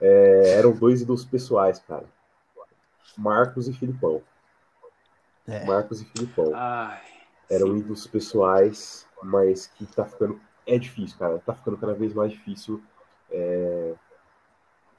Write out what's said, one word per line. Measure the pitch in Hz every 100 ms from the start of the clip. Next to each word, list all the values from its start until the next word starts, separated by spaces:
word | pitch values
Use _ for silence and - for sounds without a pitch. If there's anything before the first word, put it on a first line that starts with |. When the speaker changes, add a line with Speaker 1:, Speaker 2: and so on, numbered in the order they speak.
Speaker 1:
É, | 98 98 98 95 95 98
eram | 120
dois | 107 113 127
ídolos | 120 123
pessoais, | - 127 - 110 95 92
cara. | - 76 - _ _ _ _ - - _ _ _ _ -
Marcos | 104 107 123 127 123
e |
Filipão. | 127 127 131 85 78 - _ _ _ _ _ - _ _ _ _ _ -
Speaker 2:
É. | 107 98
Speaker 1:
Marcos | 98 107 110
e |
Filipão. | 107 113 120 - 80
Speaker 3:
Ai, | 117 123 120 110 104 - - _ _ -
Speaker 1:
Eram | 95 95
Speaker 3:
sim. | 107
Speaker 1:
ídolos | 104 107 -
pessoais, | 107 - 110 95 95 104 107 - - - -
mas | 95 98 95 95 -
que | _ 101
tá | -
ficando, | 101 - 104 104 _ _ -
é | 123
difícil, | 127 - 92 -
cara. | 87 82
Tá | -
ficando | 117 - 101
cada | 104
vez | 101 110
mais | 107 107
difícil, | 107 - 98 - 107 - _ _ _ _
é... | 90 87 90 87 87 82 82 _ _ _ _ _ _ _ _ _